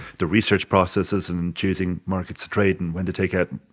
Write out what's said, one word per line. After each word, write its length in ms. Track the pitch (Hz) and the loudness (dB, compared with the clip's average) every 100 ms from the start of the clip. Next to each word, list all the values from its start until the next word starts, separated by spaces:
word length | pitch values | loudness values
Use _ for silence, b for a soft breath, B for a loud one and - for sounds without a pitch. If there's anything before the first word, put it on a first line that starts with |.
| B B | B B
the 80 | 85 | 0
research 420 | 101 - 98 - | 2 4 2 4
processes 600 | 98 90 - 90 101 - | 4 4 2 0 0 -2
and 280 | 87 87 85 | -2 -4 -2
choosing 440 | 98 92 92 87 - | -2 0 -2 -4 -4
markets 380 | 95 87 - | -4 -4 -8
to 40 | - | -6
trade 300 | - 101 92 | 2 2 2
and 160 | 87 | -2
when 120 | 82 92 | -4 -4
to 60 | |
take 220 | 90 95 | -2 0
out, 140 | 92 87 - _ | 0 -2 -4 _